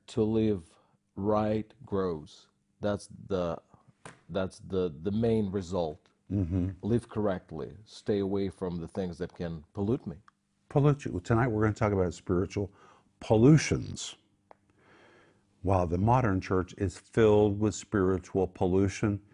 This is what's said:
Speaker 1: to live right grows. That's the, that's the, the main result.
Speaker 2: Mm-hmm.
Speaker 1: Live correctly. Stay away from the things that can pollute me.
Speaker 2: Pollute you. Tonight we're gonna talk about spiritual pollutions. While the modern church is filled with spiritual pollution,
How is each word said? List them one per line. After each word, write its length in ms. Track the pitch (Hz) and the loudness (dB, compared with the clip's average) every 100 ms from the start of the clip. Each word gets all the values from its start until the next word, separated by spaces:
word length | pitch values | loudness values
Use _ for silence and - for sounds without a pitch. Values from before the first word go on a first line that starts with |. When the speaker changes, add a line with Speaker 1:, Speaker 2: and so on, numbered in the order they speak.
| - | -8
Speaker 1:
to 140 | 117 | -2
live 400 | 107 110 110 98 82 _ _ _ _ - | 0 2 2 0 -6 _ _ _ _ -6
right 540 | 101 107 107 107 - _ | 0 0 0 -2 -6 _
grows. 640 | - 98 92 78 76 - _ _ _ _ | -6 -2 -2 -4 -10 -20 _ _ _ _
That's 280 | 104 104 - - - | -4 -4 -8 -20 -4
the, 300 | 95 85 80 - _ _ _ - - - | -2 -2 -6 -12 _ _ _ -20 -20 -8
that's 300 | 92 165 - 85 | -4 -4 -8 -6
the, 260 | 92 90 73 | -2 -2 -4
the 80 | 95 | -4
main 380 | 107 117 110 98 | -2 0 0 0
result. 500 | 98 85 92 80 - _ _ - | -4 -4 -4 -4 -6 _ _ -4
Speaker 2:
Mm-hmm. 380 | 101 82 92 90 92 | -2 0 0 -2 -4
Speaker 1:
Live 260 | 101 117 - | -2 -2 -2
correctly. 600 | 110 104 92 - 78 65 101 | -4 -2 -4 -8 -12 -12 -14
Stay 360 | 110 - - 101 | -20 -10 -2 -2
away 280 | 98 98 98 | 0 -2 -4
from 320 | - 92 87 | -4 -6 -6
the 80 | 82 | -8
things 300 | - 92 80 | -6 -8 -8
that 160 | 87 | -10
can 280 | - 85 82 - | -8 -10 -10 -12
pollute 320 | 101 101 135 - | -4 -2 -2 -6
me. 100 | 76 - _ _ _ _ | -14 -18 _ _ _ _
Speaker 2:
Pollute 340 | 143 147 143 | 0 2 0
you. 160 | - 90 | -4 -8
Tonight 240 | - 113 127 | 0 0 2
we're 140 | 107 | 2
gonna 120 | 110 | 0
talk 180 | 104 107 | 0 0
about 200 | 98 87 | 2 0
spiritual 560 | - - 90 98 104 98 - - - _ _ | -4 -2 -2 0 -4 -8 -10 -20 -20 _ _
pollutions. 960 | - 110 131 156 - - 101 - - - _ _ _ - _ _ _ - - - _ _ _ _ | 0 6 8 6 4 -2 -4 -10 -12 -16 _ _ _ -20 _ _ _ -20 -20 -20 _ _ _ _
While 240 | 90 92 87 | 0 2 2
the 120 | 87 | 2
modern 420 | 110 127 107 92 | 4 4 4 0
church 340 | - 95 90 - | 0 0 0 -4
is 180 | 98 - | -6 -6
filled 640 | - 117 107 104 107 101 | -4 4 6 6 4 2
with 140 | 107 | -2
spiritual 720 | - - 104 92 92 - 98 90 | -2 -2 2 2 0 -2 -2 -2
pollution, 720 | - 92 95 98 - 107 101 - | 0 2 4 2 0 -2 -2 -8